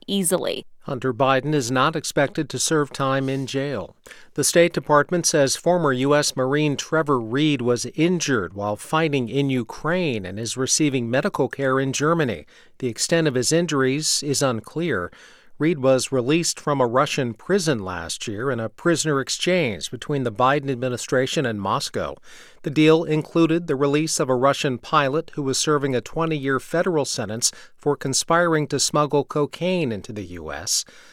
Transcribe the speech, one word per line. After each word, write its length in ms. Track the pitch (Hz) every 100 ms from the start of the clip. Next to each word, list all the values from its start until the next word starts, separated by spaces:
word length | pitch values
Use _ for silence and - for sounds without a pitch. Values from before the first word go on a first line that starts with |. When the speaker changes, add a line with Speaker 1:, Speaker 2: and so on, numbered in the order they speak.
| -
Speaker 1:
easily. 580 | 196 175 180 113 - - - -
Speaker 2:
Hunter 280 | 131 131
Biden 400 | 117 131 135 135
is 160 | 151 117
not 260 | 131 143 139
expected 540 | - - 139 - 156
to 80 | 127
serve 340 | - 156 143
time 380 | - 135 135 135
in 160 | 135 131
jail. 500 | 135 139 120 87 - - - -
The 100 | -
State 300 | 143 175 170
Department 540 | 165 143 147 143 175 -
says 280 | 156 135 -
former 380 | 170 175 151
U 220 | 127 139 147
S 200 | 143 -
Marine 400 | 131 147 151 135
Trevor 440 | - 160 147 135
Reed 420 | 113 127 156 139
was 240 | 120 120 120
injured 600 | - 165 180 - 123 87 98
while 200 | 101 104
fighting 540 | - 156 165 143 117
in 220 | 131 139
Ukraine 720 | 127 110 - 151 180 170 113 90
and 140 | 98
is 180 | 113 123
receiving 500 | 131 - 151 135 117
medical 420 | 127 196 - 127
care 300 | - 135 131
in 140 | 135
Germany. 540 | 127 147 170 135 85 - - - -
The 80 | 127
extent 400 | 113 - 165 156
of 80 | 127
his 160 | 120
injuries 720 | 160 175 143 131 139 156 -
is 180 | 147 135
unclear. 720 | 139 113 - 156 170 104 87 - - - - -
Reed 180 | 151 160
was 340 | 131 131 -
released 480 | 131 120 165 160 -
from 220 | - 143
a 60 | 123
Russian 480 | 123 143 - 123 107
prison 420 | - 196 165 120
last 500 | 92 90 82 - -
year 220 | 101 135
in 100 | 117
a 80 | 113
prisoner 520 | - 170 165 156 139
exchange 720 | 123 - - 180 135 90 -
between 320 | 123 - 143
the 80 | 123
Biden 400 | 104 127 147 139
administration 720 | 123 127 123 - 131 131 - 127
and 160 | 104
Moscow. 540 | 98 127 - 110 76 69 - - - -
The 80 | 165
deal 320 | 139 156 160
included 640 | 170 156 139 170 165 165 170
the 80 | 135
release 440 | 143 147 160 -
of 80 | 139
a 80 | 127
Russian 440 | 135 139 151 120
pilot 500 | - 156 139 151 160 -
who 80 |
was 160 | 135 131
serving 340 | - 147 139 123
a 60 |
twenty-year 580 | - 160 165 156 135 135
federal 460 | - 165 185 160 131
sentence 460 | - 104 110 - - - -
for 200 | 147 139
conspiring 720 | 139 120 - 170 175 160 143
to 100 | 135
smuggle 440 | - 151 147 147
cocaine 680 | 131 151 147 - 175 185 143
into 200 | 104 -
the 120 | 104
U 280 | 90 87 78
S. 320 | 71 85 - - - -